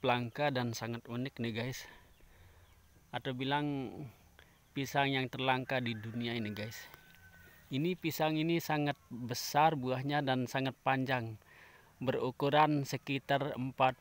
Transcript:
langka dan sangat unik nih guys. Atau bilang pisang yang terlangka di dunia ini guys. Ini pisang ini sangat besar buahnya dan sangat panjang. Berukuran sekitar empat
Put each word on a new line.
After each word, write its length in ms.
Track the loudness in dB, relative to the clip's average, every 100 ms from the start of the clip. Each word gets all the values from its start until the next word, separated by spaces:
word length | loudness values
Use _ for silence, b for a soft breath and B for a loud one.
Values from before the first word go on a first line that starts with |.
| 2
langka 480 | 2 0 0 0
dan 240 | 2 -2 -4
sangat 240 | -6 -6 -6
unik 240 | -6 -6 -4
nih 80 | -4
guys. 320 | -2 -4 -6 -12 B B B B B B B B B B -20 -10
Atau 240 | -6 -4
bilang 560 | -4 0 0 0 -2 -6 -8 -12 b b b b b b -8
pisang 320 | -2 0 2
yang 160 | 2 -2
terlangka 480 | -2 0 0 2 0
di 160 | 0 -4
dunia 400 | -6 -4 -4 -2
ini 160 | -4
guys. 240 | -6 -8 -10 -14 -18 -20 -20 -20 B B B -6
Ini 240 | -2 0 -2
pisang 400 | -4 0 2 2
ini 240 | 2 0
sangat 400 | 0 0 0 -2 -8
besar 720 | -10 -6 -6 0 4 6 4
buahnya 400 | 0 -2 0 0
dan 240 | 2 0 0
sangat 320 | -2 -2 -2 0
panjang. 560 | 2 2 0 -2 -8 B B B B B B
Berukuran 880 | -2 0 -2 0 4 6 6 4 0
sekitar 720 | -4 -4 -4 0 0 0 -4
empat 400 | -6 2 2 2